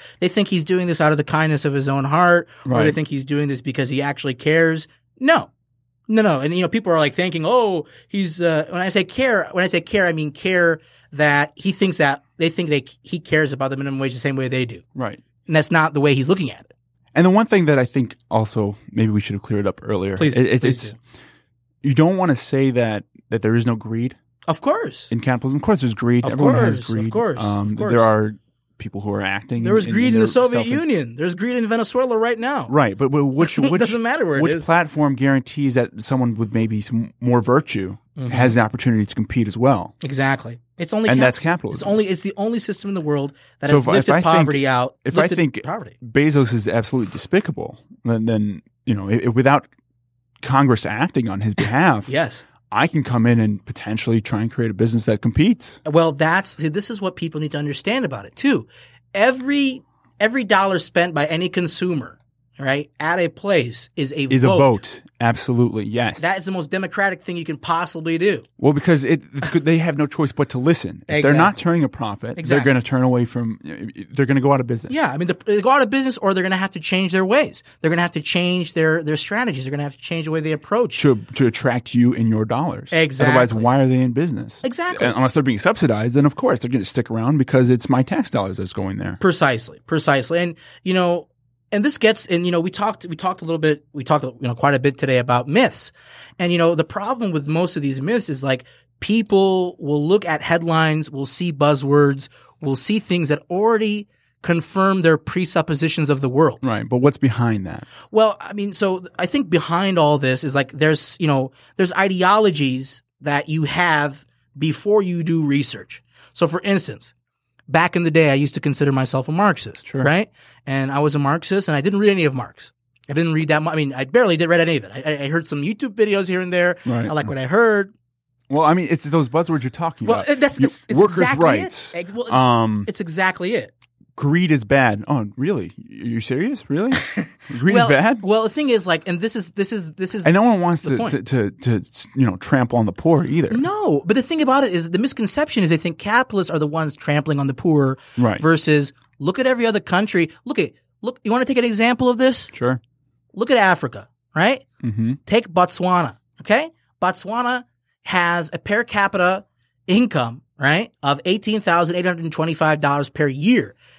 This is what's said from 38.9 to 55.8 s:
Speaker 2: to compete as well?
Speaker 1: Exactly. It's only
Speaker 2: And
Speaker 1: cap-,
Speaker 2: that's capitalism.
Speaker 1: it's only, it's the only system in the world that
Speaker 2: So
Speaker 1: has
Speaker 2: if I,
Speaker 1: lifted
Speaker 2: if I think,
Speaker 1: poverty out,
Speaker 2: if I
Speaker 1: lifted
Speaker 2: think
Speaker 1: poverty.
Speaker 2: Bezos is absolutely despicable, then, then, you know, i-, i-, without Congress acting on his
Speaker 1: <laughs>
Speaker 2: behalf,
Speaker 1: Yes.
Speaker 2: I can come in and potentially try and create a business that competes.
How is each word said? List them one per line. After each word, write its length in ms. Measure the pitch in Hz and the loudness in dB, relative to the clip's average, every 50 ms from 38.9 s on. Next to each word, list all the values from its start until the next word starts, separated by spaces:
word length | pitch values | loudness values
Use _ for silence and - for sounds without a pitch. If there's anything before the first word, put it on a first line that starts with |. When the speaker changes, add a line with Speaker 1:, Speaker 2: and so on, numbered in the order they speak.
| 113 107 101 | 2 2 0
Speaker 2:
to 80 | - - | 0 -2
compete 340 | 113 107 - - 123 110 | -4 -4 -2 0 0 -2
as 80 | 104 - | 0 0
well? 400 | 110 123 139 123 92 85 - - _ | 0 2 2 2 2 -2 -6 -12 _
Speaker 1:
Exactly. 560 | - 131 139 139 135 135 135 - - 120 117 - _ _ _ - | -10 -6 -4 -2 0 0 -2 -4 -6 -12 -16 -16 _ _ _ -10
It's 120 | 170 - | -6 -4
only 160 | 214 214 226 - | -2 0 2 2
Speaker 2:
And 100 | 127 131 | 4 4
Speaker 1:
cap-, 80 | 127 | 4
Speaker 2:
that's 100 | 127 120 | 4 2
capitalism. 460 | - - 160 175 170 - 104 - - - | 0 -2 -2 -2 -2 -4 -8 -8 -6 -2
Speaker 1:
it's 40 | 202 | 0
only, 160 | 208 220 208 | 0 2 2
it's 140 | 185 180 - | 0 -2 -2
the 120 | - 196 - | -4 -6 -4
only 220 | 202 202 226 233 | -4 -4 -4 -4
system 300 | 214 - - 190 - - 202 | -4 -4 -6 -8 -8 -8 -6
in 60 | 196 | -6
the 60 | 180 | -4
world 300 | 151 151 147 139 139 139 - _ _ _ _ _ | -2 -2 -2 -2 -2 -6 -8 _ _ _ _ _
that 100 | 143 143 | 0 2
Speaker 2:
So 60 | 151 | 4
Speaker 1:
has 80 | 139 120 | 4 4
Speaker 2:
if 40 | |
I, 40 | - | 4
Speaker 1:
lifted 200 | - 196 - - | 2 4 4 4
Speaker 2:
if 40 | 143 | 2
I 60 | 175 175 160 165 | 4 4 4 4
think, 40 | |
Speaker 1:
poverty 280 | 165 156 151 139 139 139 | 4 4 4 2 0 0
out, 300 | 131 127 123 127 131 - _ - | 2 2 0 0 -2 -6 _ -6
Speaker 2:
if 100 | 135 - 151 | -2 0 2
I 20 | |
Speaker 1:
lifted 140 | 160 185 185 | 2 2 2
Speaker 2:
think 260 | 180 160 135 - - - | 0 0 0 0 -4 -8
Speaker 1:
poverty. 340 | 143 196 226 - - - _ 123 | -8 -8 -10 -10 -16 -18 _ -16
Speaker 2:
Bezos 480 | 113 107 139 147 156 143 143 127 104 | -2 2 2 4 4 4 4 4 4
is 160 | 120 110 101 | 2 0 0
absolutely 440 | 113 - 117 110 - 135 127 107 90 | 0 0 -2 -2 -2 -2 -2 -2 -4
despicable, 640 | - - - - 175 202 - 165 - - - - - - _ _ - _ - | -6 -10 -4 -2 0 0 0 -2 -6 -6 -8 -8 -10 -10 _ _ -20 _ -4
then, 200 | 120 117 110 110 | -2 -2 0 0
then, 380 | 113 113 104 107 104 92 - - _ _ _ _ | 0 0 0 -2 -2 -4 -8 -14 _ _ _ _
you 80 | 131 110 | -2 -2
know, 120 | 101 95 | -2 0
i-, 140 | 98 110 117 - | -2 -2 0 0
i-, 20 | |
without 400 | 120 113 131 123 135 175 - - _ _ _ _ _ _ _ _ _ _ _ _ _ _ _ | 2 2 4 4 4 4 2 0 _ _ _ _ _ _ _ _ _ _ _ _ _ _ _
Congress 420 | - - 131 135 143 127 113 - - | -4 0 2 4 4 4 4 2 0
acting 440 | - 107 117 160 185 - 135 113 107 | -4 -4 -4 -4 -2 -2 -2 -4 -2
on 120 | 95 98 | -4 -2
his 120 | 110 110 101 | -2 -2 -2
Speaker 1:
<laughs> 80 | - - | -2 -2
Speaker 2:
behalf, 460 | 104 120 143 185 175 123 101 - 127 | 0 2 2 2 2 2 0 -4 -4
Speaker 1:
Yes. 340 | 135 156 156 113 - - - _ _ _ _ _ | -2 -2 -2 -4 -6 -12 -20 _ _ _ _ _
Speaker 2:
I 160 | 98 113 151 | -2 0 0
can 160 | 170 - 151 120 | 0 0 -2 -2
come 240 | - 123 113 113 | 0 0 2 4
in 120 | 120 117 117 | 4 4 4
and 240 | 110 107 104 - - | 2 0 -2 -4 -8
potentially 560 | - - - - 107 110 113 - 120 113 113 | -14 -16 -12 -8 -8 -6 -4 -2 0 0 0
try 220 | 104 - 120 104 | 0 -2 -4 -4
and 100 | 113 113 | -4 -4
create 200 | - 127 117 110 | -2 -4 -4 -4
a 20 | 95 | 0
business 320 | 95 113 113 117 113 - | 0 0 0 0 0 0
that 160 | 113 107 - | 0 -2 0
competes. 580 | - 117 - 147 160 254 208 - - - - - | 0 0 2 4 4 4 2 0 -4 -12 -18 -10